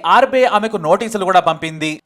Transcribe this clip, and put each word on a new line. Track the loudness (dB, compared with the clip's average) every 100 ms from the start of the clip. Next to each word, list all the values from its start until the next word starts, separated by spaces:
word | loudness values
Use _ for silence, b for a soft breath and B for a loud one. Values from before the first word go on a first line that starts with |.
| 2
ఆర్బీఐ | 2 2 2
ఆమెకు | 2 0 -2 -4
నోటీసులు | 0 0 0 -4 0
కూడా | 2
పంపింది. | 2 -2 -6 -6 -6 -8